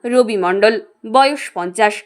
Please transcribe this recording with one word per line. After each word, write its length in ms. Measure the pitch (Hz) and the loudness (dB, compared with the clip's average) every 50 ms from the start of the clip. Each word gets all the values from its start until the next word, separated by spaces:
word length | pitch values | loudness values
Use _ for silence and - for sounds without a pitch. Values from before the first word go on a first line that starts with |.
| - | -6
রবি 320 | 240 240 254 247 214 220 | 0 2 2 2 2 0
মণ্ডল, 440 | 196 180 175 185 196 208 220 233 208 - _ _ _ - 220 | -2 -2 -2 0 2 2 2 2 0 -8 _ _ _ -14 0
বয়স 320 | 220 262 269 277 294 277 - - _ | 2 2 2 2 0 -4 -10 -12 _
পঞ্চাশ। 500 | 185 175 185 180 214 220 208 208 - - | -8 -8 -8 -2 0 0 0 -2 -6 -16